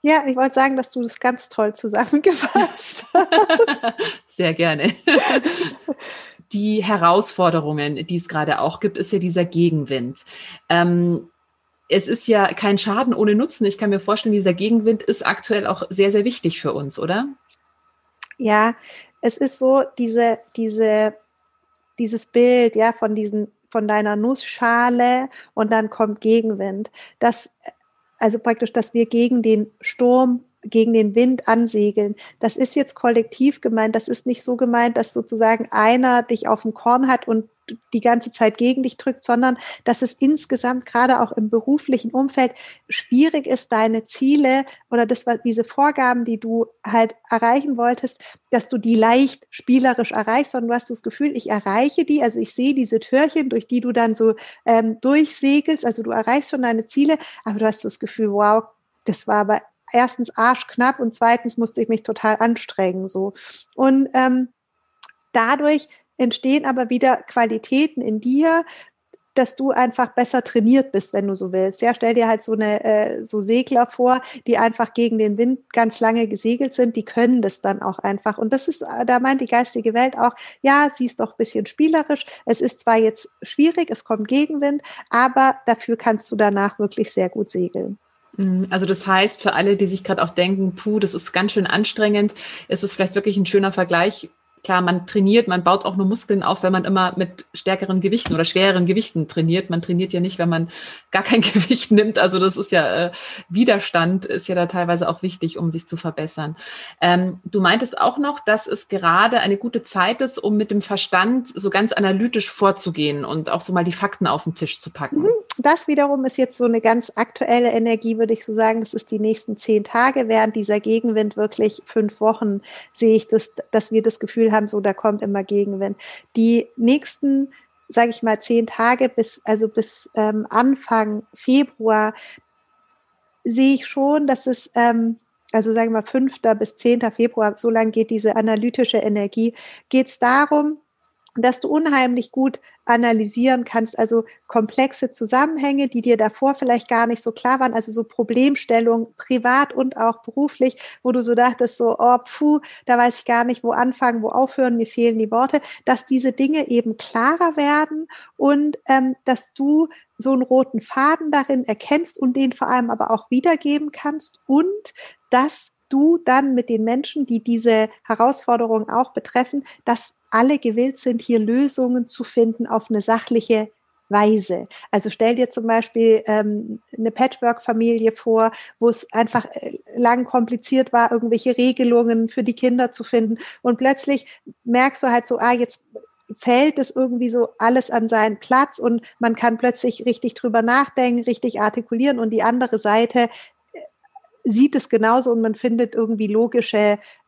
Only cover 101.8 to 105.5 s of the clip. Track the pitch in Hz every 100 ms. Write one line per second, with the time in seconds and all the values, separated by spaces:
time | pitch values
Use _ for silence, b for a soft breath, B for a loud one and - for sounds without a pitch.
101.8 | - 208 214 214 180 180 190 185 202 180
102.8 | 143 98 175 175 B B B 175 247 202
103.8 | 196 175 165 185 190 - - 180 170 180
104.8 | 170 170 175 165 190 180 165